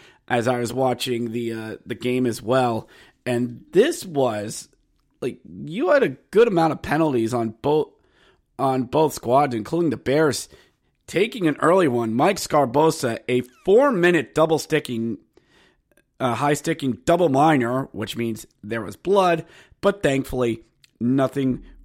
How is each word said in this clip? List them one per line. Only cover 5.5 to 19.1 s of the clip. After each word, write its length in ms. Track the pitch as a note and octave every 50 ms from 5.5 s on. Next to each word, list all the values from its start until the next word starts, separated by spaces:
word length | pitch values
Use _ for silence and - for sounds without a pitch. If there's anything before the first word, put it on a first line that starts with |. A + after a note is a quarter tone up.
| E2 F#2 C#3
you 260 | C#3+ D#3 G#3 D4 F#4
had 120 | D4+ C#4+ A#3+
a 140 | D#3+ C3 - _ _
good 180 | - G3 A#3 A#3+
amount 240 | G3 E3 E3 D#3+ C3+
of 100 | F#2+ -
penalties 500 | - C#3+ D3+ E3 D#3 C3+ A#2+ A2+ A2+ A#2+
on 180 | A#2+ A#2 A2 A2 _ -
both, 280 | C#3 D3+ D#3 D3 - _ _ _ _ _ _ _ _ _ _ _ _ _ -
on 260 | B2+ C3+ C3 C3 B2+
both 300 | A#2 - D3 D#3+ D3 -
squads, 400 | - - - B2 C#3 D3 C#3 A#2+
including 360 | A2+ G#2 - D#3+ E3 F3 D#3
the 60 | A#2+
Bears 520 | - - A#2+ C3 D3+ D#3+ D3 A#2 - - - _ - _ _ _ _ _ _ _ _ _
taking 400 | - - D#3+ G3+ A3+ A3+ A#3+ F3+
an 100 | D#3 C#3+ -
early 260 | - D3+ F3 F#3+ F3+
one. 260 | C#3+ A#2+ A#2+ A#2+ A2 A2
Mike 260 | A#2+ D3 F#3+ G#3 E3+
Sgarbossa, 840 | - - - D3+ C#3+ A#2+ A2+ D3 D#3 D#3+ D#3 - - A#2+ A2+ - - -
a 140 | B2 B2 B2 - _ _ -
four-minute 680 | - G3 A#3 C#4 D4 B3 F3+ E3+ F3 F3 D#3+ B2+ - -
double 240 | D3+ D#3+ D#3+ D#3+ C#3+
sticking, 600 | - - D#3 D3+ D3 - B2 A2+ A2+ A#2 G#2+ - _ _ _ _ _ _ _ _ _ _ _ _ _ _ _ _ _ _ _ -
uh, 160 | C3 C#3 B2+
high 200 | A2 C#3 D3 D3+
sticking 440 | C#3+ - D#3+ D#3+ - - C3 A2+ - -
double 240 | - E3+ F3 F3+ D#3
minor, 560 | C3 C3+ D3 D#3+ D#3 C#3 A#2+ A#2 B2 C3 C#3 - -
which 240 | F#2+ G#2+ - -
means 300 | A2+ A#2 A#2 A2 - - - _ _ -
there 200 | G#2 A2+ A2+ G#2+
was 140 | E2+ -
blood, 500 | - - F3